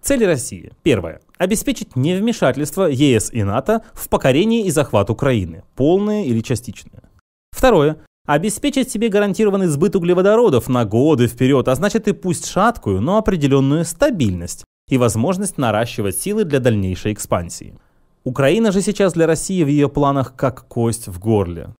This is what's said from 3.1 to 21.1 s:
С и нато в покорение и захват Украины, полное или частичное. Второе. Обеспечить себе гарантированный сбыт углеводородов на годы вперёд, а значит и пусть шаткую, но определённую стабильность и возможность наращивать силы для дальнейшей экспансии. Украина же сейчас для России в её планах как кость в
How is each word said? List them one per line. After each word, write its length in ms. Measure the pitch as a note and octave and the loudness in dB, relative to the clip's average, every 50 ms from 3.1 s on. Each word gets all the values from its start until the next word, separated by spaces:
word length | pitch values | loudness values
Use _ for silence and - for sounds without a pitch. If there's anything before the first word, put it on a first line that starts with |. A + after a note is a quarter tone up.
| B2 G#2+ | 4 2
С 120 | - - - | 0 -2 -4
и 120 | A2+ G2+ | -4 -4
нато 380 | G2 G2 A#2+ D3 - G#3+ A3+ - - _ | -2 -2 -2 0 0 -2 -2 -2 -8 _
в 140 | - - - | -16 -8 -4
покорение 580 | - F#3+ - C#3+ B2+ C#3+ G3 A3 A3+ A#3 G#3+ | -4 0 2 2 2 2 2 2 2 0 0
и 40 | F#3+ C#3 | 0 0
захват 380 | D3+ C#3+ - - G#2+ G2 - | 0 -2 0 2 0 0 0
Украины, 520 | A2+ - - C#3 B2+ A2 F2+ E2 E2 D#2+ - _ _ | -2 -2 0 0 0 0 -2 -4 -10 -16 -20 _ _
полное 480 | - B2+ D3+ F3 G3 G#3 G#3 G#3+ G#3+ G3+ | 0 2 2 2 2 0 0 -2 -2 -2
или 160 | C3+ A#2 A2+ | -2 -2 -4
частичное. 640 | A2+ - B2+ A#2 - - - - - - - - _ _ _ _ _ _ _ _ _ _ - | -2 -4 -6 -6 -6 -12 -18 -18 -20 -20 -20 -20 _ _ _ _ _ _ _ _ _ _ -6
Второе. 460 | - - C4 A#3 E3+ C#3+ D3+ D#3 D#3 - _ _ _ _ | 2 2 4 4 6 4 2 0 -4 -12 _ _ _ _
Обеспечить 640 | - D3 D3+ E3+ A3 - - - C#4+ - C4+ B3+ - | -2 0 0 0 -2 -6 -2 -4 -2 0 -2 -2 -2
себе 180 | - G#3 A3 A#3 | -2 -2 -2 0
гарантированный 600 | F#3+ G#3 G#3 G3+ F#3 - A3 G#3 F#3+ G3 F#3+ F3+ | 2 2 0 0 0 0 0 0 2 2 0 0
сбыт 260 | D3 C#3 E3 G3+ E3 | 0 2 0 0 0
углеводородов 760 | F#3+ E3+ F3 F3+ F3 F3+ G3 G#3+ A3+ B3 G#3+ C#3+ A#2+ - - | 0 0 2 2 4 4 4 4 4 4 4 4 2 0 0
на 160 | B2 B2 A#2+ | 0 0 0
годы 440 | G2+ G2+ A#2 C3+ D#3 D#3+ A#2 B2 A2+ | 0 2 2 4 4 4 4 2 0
вперёд, 400 | - - C3 B2+ C#3+ C3+ A#2 B2+ | 2 0 2 2 2 2 2 2
а 80 | C3 | 0
значит 320 | B2 E3+ G#3 - A3+ A3 G#3+ | 0 0 0 -2 0 -2 -2
и 40 | G3+ | -4
пусть 340 | - - F#3 E3 - - | -2 -2 -4 -4 -4 -6
шаткую, 540 | - - F3+ G3 A#3 A#3 - - - G2 F#2 | -6 -2 2 2 2 0 -2 -4 -2 -2 0
но 160 | G#2 D3+ F#3+ | 0 0 0
определённую 680 | A3 G#3+ - G3+ F3 C#3+ C3+ C3+ C#3 C3+ C3+ C#3+ D#3+ E3+ | 0 0 0 0 0 2 2 4 4 4 2 2 0 -2
стабильность 800 | - - - - D#4 C4+ F3+ C3+ G#2 F#2 F2 E2+ E2+ - - - _ _ _ _ - | -4 -2 0 0 0 2 0 -2 -2 -2 -4 -8 -10 -12 -14 -18 _ _ _ _ -2
и 100 | C#3+ B2+ | 0 2
возможность 580 | B2 A#2 G2 A2 A#2 E3+ F#3+ F3+ G#3 F#3 - | 2 2 2 0 0 -2 -2 -2 -4 -6 -4
наращивать 640 | - C#3 A#2 G#2+ G#2 A#2 A#2+ - - G#2+ G2 F#2 - | -2 -2 0 0 0 -2 -4 -4 -6 -4 -4 -4 -4
силы 240 | - F#3 G#3 A3 G#3+ | -4 -4 -2 -2 -2
для 160 | E3 C#3+ C3+ | 0 -2 0
дальнейшей 540 | A#2+ B2+ A2+ G#2 F#2+ F#2 F#2 - - G#2+ G#2 | 2 2 0 0 -2 -4 -4 -4 -4 -6 -6
экспансии. 680 | - - - - F#2 F2 E2+ - - - - - - _ _ _ _ _ _ _ _ _ | -6 -6 -4 -4 -4 -4 -8 -14 -16 -18 -20 -20 -20 _ _ _ _ _ _ _ _ _
Украина 480 | B2+ B2+ - C#3 C3+ E3 A3 A3+ A3 F3+ | -8 -4 0 2 2 2 2 2 2 0
же 100 | G3 F3+ | 0 -2
сейчас 300 | G#3 G3+ - G3+ F#3+ D#3+ | -2 -2 0 0 0 2
для 160 | E3 E3 D#3 | 2 2 2
России 340 | D#3+ D3+ - - F#3+ F#3 D#3+ | 2 -2 -2 -4 -2 -2 0
в 60 | C#3 | 2
её 200 | C#3+ D3 C#3+ C#3 | 2 2 2 0
планах 460 | - D3 C#3+ C#3 C#3 C#3+ C3 - - | 0 0 0 2 2 0 -2 -4 -4
как 320 | - - C3+ A#2+ - - | -4 -4 -4 -4 -4 -20
кость 400 | _ - B2 A#2 A#2 A2+ - - | _ -4 -2 -2 -2 -2 -4 -10
в 140 | - | -12